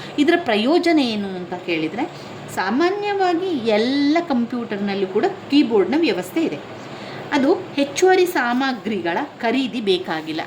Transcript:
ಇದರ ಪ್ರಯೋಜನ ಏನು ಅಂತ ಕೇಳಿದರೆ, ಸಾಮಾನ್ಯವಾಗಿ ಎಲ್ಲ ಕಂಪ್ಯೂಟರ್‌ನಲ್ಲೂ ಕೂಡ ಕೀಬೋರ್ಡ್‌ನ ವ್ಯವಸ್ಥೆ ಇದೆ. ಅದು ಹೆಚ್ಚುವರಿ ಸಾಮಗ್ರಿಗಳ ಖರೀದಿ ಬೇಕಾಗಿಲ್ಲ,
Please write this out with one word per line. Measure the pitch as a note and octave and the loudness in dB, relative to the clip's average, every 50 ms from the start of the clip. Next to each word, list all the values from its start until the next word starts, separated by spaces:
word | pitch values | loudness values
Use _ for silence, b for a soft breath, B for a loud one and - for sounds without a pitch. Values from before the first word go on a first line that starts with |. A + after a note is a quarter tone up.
| B B B D4 | B B B 0
ಇದರ | D4 D#4+ E4 | 4 4 4
ಪ್ರಯೋಜನ | F4 F4 B3 G#3+ G#3 A3 C4+ E4+ F4 F4 E4+ E4 D4+ | 2 2 2 0 2 4 4 4 4 4 4 4 4
ಏನು | C4 A#3 G#3+ G#3 G3+ G3 | 4 2 0 -2 -4 -4
ಅಂತ | F#3 F3+ F3+ - F#3 | -6 -8 -8 -8 -8
ಕೇಳಿದರೆ, | F3 - F#3 E3+ D#3+ D#3 D#3 F3+ A#3 D#4 F4 B B B B B B - - - | -8 -4 -2 -2 -2 -2 -2 -4 -4 -6 -6 B B B B B B -14 -8 -4
ಸಾಮಾನ್ಯವಾಗಿ | A3 F#3 G3 A3+ C#4+ E4+ F4+ G4+ G#4 G#4 G#4 G4+ G4 F#4+ F4+ F4 E4 F#4+ F#4+ E4 B3 G#3+ A3+ | -4 -2 0 2 2 2 2 0 0 -2 -2 0 0 2 2 2 0 0 -2 -2 -2 0 2
ಎಲ್ಲ | G#3 G#3 A3+ B3+ C#4 C#4+ C#4+ C#4+ D#4 E4+ E4 - | 2 2 2 2 2 2 2 4 2 2 2 0
ಕಂಪ್ಯೂಟರ್‌ನಲ್ಲೂ | C4 A#3+ A#3 A3+ B3+ A#3+ A#3 G#3 G#3+ G3 G#3 G3+ G3 G3 F#3 | 0 0 0 -2 -4 -6 -6 -4 -4 -4 -2 -2 -2 -2 -2
ಕೂಡ | F#3 F#3+ A3 E4+ G4 - - - - | 0 0 0 0 0 -2 -4 -4 2
ಕೀಬೋರ್ಡ್‌ನ | C#4 D4 C#4 A3+ A#3 G3+ F3+ F#3+ C4 D#4+ | 4 4 4 6 4 4 4 4 2 2
ವ್ಯವಸ್ಥೆ | E4+ B3 F3+ F3+ F3 - - E4 D#4+ | 2 2 0 -2 -4 -4 -2 -2 0
ಇದೆ. | - - - - - - B B B B B B B B B B B | -2 -2 -6 -10 -12 -14 B B B B B B B B B B B
ಅದು | D4 C#4 B3+ D4+ G4+ | 0 2 4 4 2
ಹೆಚ್ಚುವರಿ | F#4 - - - C#4+ C#4 - - - F4+ F#4 F#4 F#4 F4+ | 2 0 -6 -2 -2 -2 0 0 2 4 6 6 6 4
ಸಾಮಗ್ರಿಗಳ | F4 - D4 B3 A#3+ B3 B3+ C4+ C4+ B3+ G3+ - G#3+ G#3+ F#3 E3 E3+ F3 A3+ D4 - - - | 2 2 0 0 0 0 0 0 -2 -2 -4 -4 -4 -4 -2 -2 -2 -2 -2 -4 -6 -8 -4
ಖರೀದಿ | - A3+ A#3 C4+ C4 G#3+ G#3 B3+ | -2 0 0 0 0 -2 -4 -2
ಬೇಕಾಗಿಲ್ಲ, | G#3+ G3 F#3 F3 - G3 E3 D#3+ D#3 D#3+ D#3 D#3+ - | 0 0 0 0 0 -4 -6 -6 -4 -6 -6 -6 -4